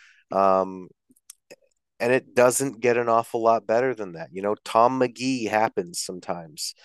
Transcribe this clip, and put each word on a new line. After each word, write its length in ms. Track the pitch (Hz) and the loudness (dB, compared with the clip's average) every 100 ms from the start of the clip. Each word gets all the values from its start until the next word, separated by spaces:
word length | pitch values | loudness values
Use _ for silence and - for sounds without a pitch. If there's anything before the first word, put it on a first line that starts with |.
| _ _ _ | _ _ _
Um, 560 | 95 98 95 95 95 90 _ _ _ _ - _ - _ _ _ _ | 0 4 2 0 -6 -16 _ _ _ _ -20 _ -20 _ _ _ _
and 140 | 120 | 0
it 220 | 127 - | 0 0
doesn't 460 | 123 123 120 139 107 | 4 4 4 -4 -2
get 180 | 120 120 | 0 0
an 100 | 120 | 2
awful 340 | 113 117 120 | 0 0 0
lot 240 | 113 113 107 | 2 2 2
better 280 | 113 131 | 0 0
than 200 | 110 98 | -4 -10
that. 140 | 82 82 | -12 -12
You 120 | 92 | -6
know, 120 | 101 107 | -4 -4
Tom 360 | - 113 120 131 | 0 4 4 4
McGee 480 | 123 113 127 131 104 | -2 -2 -4 -4 -2
happens 520 | 107 110 - 87 87 | 0 0 -2 -6 -8
sometimes 760 | - 92 - 87 80 76 - - | -10 -12 -10 -12 -12 -12 -14 -14